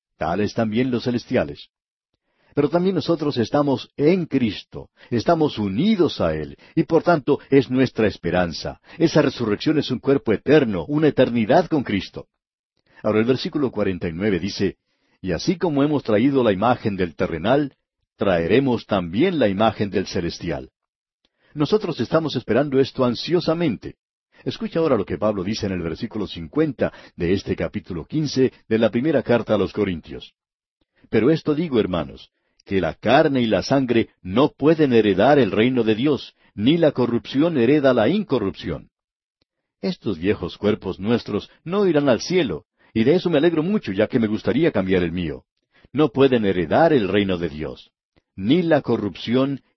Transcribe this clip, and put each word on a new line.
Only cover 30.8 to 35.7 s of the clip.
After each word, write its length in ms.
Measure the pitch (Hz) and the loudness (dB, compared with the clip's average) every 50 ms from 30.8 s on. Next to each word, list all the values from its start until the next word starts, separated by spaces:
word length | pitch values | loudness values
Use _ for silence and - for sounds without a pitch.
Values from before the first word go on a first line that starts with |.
| _ _ _ _ _ _ | _ _ _ _ _ _
"Pero 200 | - 113 104 131 | 0 2 4 4
esto 240 | 165 156 - - 151 | 2 2 0 -2 -2
digo, 240 | 143 175 170 135 113 | -2 -2 0 0 0
hermanos, 520 | 101 92 90 85 76 69 - - - - _ _ _ _ _ _ _ | 0 0 -2 -4 -4 -6 -10 -16 -20 -20 _ _ _ _ _ _ _
que 160 | - 98 95 | -4 -2 -2
la 140 | 87 80 78 | -2 -2 -4
carne 480 | - - 107 120 143 160 156 139 131 120 | -4 0 2 4 4 4 2 2 0 0
y 40 | |
la 160 | 113 104 92 - | 2 0 0 0
sangre 460 | - 135 139 135 120 117 113 107 - _ _ - | 0 0 0 0 2 0 0 0 -2 _ _ -12
no 260 | 92 92 113 139 147 | -2 0 2 2 2
pueden 440 | - - 135 147 165 156 156 139 123 | 0 0 2 2 4 4 4 4 4
heredar 460 | 113 107 107 98 87 101 131 147 143 | 4 4 4 4 4 4 4 4 4
el 140 | 123 95 90 | 4 2 2
reino 320 | 98 110 127 | 0 0 2